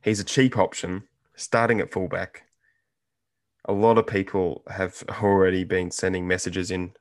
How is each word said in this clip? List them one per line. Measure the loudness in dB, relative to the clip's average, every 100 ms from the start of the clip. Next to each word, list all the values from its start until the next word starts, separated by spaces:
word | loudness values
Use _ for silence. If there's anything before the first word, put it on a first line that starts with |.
he's | -2 -2
a |
cheap | 0 2 2 4
option | 0 -2 -8 -8 -10 _ _ -16
starting | -2 2 2 2
at | 0
fullback. | -4 -4 -6 -8 -12 _ _ _ _ _ _ _ _ _ _ _ _ -4
A |
lot | 2 4 4
of | 4
people | 0 -2 0 -2 -4 -10
have | -6 -6 -6 -12 -2
already | 2 4 4 2 0
been | -2 -2
sending | -4 -2 -2 -2
messages | -2 -2 -4 -4
in, | -4 -6 -10